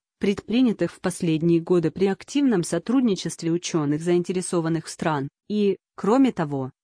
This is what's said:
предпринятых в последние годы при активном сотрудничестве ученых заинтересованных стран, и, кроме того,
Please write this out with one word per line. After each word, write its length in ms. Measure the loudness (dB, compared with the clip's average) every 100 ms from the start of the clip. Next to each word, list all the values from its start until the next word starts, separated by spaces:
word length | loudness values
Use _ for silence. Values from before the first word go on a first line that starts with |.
| _ -4
предпринятых 720 | -2 -2 0 2 2 2 -4
в 80 | -4
последние 600 | -6 -2 -2 0 2 2
годы 320 | 2 2 0
при 160 | 0 -2
активном 560 | -2 -4 0 2 2
сотрудничестве 880 | 0 -4 0 2 2 0 -4 -4 -2
ученых 500 | -2 -2 -2 0 -2
заинтересованных 840 | 0 0 0 -4 -2 -2 0 -2 -6
стран, 400 | -6 -4 -2 -6 _ -6
и, 300 | 0 0 0 _
кроме 380 | -4 2 4 4
того, 400 | 2 -2 -4 -6 -10